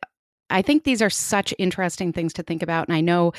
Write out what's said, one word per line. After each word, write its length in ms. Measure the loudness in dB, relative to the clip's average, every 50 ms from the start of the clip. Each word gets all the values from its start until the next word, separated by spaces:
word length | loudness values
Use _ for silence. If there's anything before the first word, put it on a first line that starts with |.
| -12 -16 _ _ _ _ _ _ _ _
I 140 | 0 0 2
think 200 | 4 2 2 4
these 180 | 2 2 2
are 100 | 2 0
such 420 | 0 -2 -4 -2 0 0 0 -2 -4 -2
interesting 520 | -2 -2 0 0 -4 -4 -4 -2 -4 -4
things 220 | -2 -2 -4 -4 -4
to 100 | -6 -8
think 200 | -6 -6 -6 -4
about, 240 | -2 -2 -2 0
and 80 | 0 0
I 40 | 2
know 320 | 4 4 4 4 4 2 0